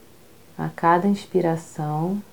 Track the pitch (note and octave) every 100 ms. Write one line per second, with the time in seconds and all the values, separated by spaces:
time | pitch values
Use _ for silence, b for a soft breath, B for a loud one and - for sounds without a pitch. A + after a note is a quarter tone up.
0 | - - - - - - D#3+ - E3+ F3
1 | G3 G3+ - F#3 E3+ E3 - - D3+ D3+
2 | E3+ G3+ -